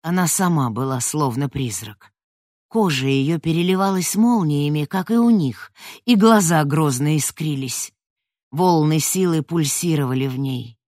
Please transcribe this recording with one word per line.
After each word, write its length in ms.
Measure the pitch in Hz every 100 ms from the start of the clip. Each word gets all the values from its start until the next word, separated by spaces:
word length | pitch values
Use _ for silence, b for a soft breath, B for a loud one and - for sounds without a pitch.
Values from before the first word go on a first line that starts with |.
Она 240 | 165 185 170
сама 420 | - 185 160 127
была 320 | 107 135 131
словно 480 | 123 151 139 120 143
призрак. 640 | 139 127 - 107 - - _ _ _ _ _ _
Кожа 380 | 226 196 135 135
её 340 | 135 135 165
переливалась 760 | 165 165 175 190 196 190 170
молниями, 720 | 190 233 240 160 147 147 151
как 260 | 147 190 -
и 40 |
у 160 | 233 233
них, 420 | 220 139 113 - B B B
и 120 | - 226
глаза 460 | 220 220 165 165
грозно 520 | 143 156 151 127 147 156
искрились. 800 | - - 156 143 135 - - _ _ _ _ _ _
Волны 500 | 139 185 165 151 156
силы 420 | - 190 185 160
пульсировали 840 | 143 170 147 - 175 156 131 131 135
в 120 | 127
ней. 400 | 135 127 117 -